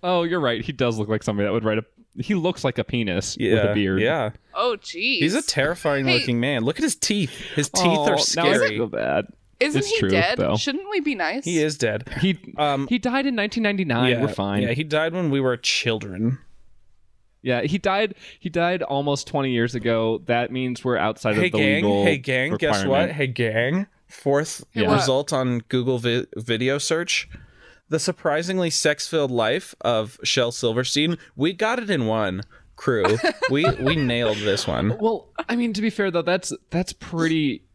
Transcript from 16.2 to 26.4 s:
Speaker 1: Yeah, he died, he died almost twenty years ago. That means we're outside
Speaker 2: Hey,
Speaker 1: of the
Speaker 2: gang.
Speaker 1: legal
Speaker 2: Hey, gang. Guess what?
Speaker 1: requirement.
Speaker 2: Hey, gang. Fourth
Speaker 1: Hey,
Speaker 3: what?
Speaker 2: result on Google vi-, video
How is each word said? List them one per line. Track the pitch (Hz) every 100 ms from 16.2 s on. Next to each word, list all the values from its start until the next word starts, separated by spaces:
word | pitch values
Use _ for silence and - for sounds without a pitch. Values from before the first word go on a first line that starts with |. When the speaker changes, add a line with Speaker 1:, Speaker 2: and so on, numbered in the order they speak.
| 110 131 - - - - - - _ _ _ _
Speaker 1:
Yeah, | 120 123
he | - 185
died, | 196 190 214 196 - -
he | 180
died | 165 170 180
almost | 147 139 143 139 -
twenty | 147 135
years | 123 117
ago. | 120 113 113 113 113 -
That | 117 120
means | 127 127 123
we're | 127 123
outside | 98 110 113
Speaker 2:
Hey, | 107 180
Speaker 1:
of |
the | -
Speaker 2:
gang. | 139 135
Speaker 1:
legal | 202 202
Speaker 2:
Hey, | 196 147
gang. | 127 131 135 190
Guess | 156 104
what? |
Speaker 1:
requirement. | 98 135 175
Speaker 2:
Hey, | 151 135
gang. | 120 117 110 120 170 202 _ _
Fourth | - - 139 156 - -
Speaker 1:
Hey, | 117 104
Speaker 3:
what? |
Speaker 2:
result | 104 98 131 143
on | 139 127 120 -
Google | 131 123 127
vi-, | 120 120 -
video | -